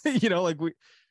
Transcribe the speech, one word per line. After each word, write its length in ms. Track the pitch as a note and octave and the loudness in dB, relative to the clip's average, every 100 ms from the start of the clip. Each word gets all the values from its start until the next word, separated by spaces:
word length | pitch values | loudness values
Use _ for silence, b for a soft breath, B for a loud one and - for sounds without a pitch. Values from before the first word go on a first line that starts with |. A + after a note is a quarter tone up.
<laughs> 0 | |
You 240 | - B3+ A3+ | -2 0 2
know, 140 | F3+ | 2
like, 180 | F3+ D#3 | 0 -2
we, 120 | E3 - b b b | -6 -8 b b b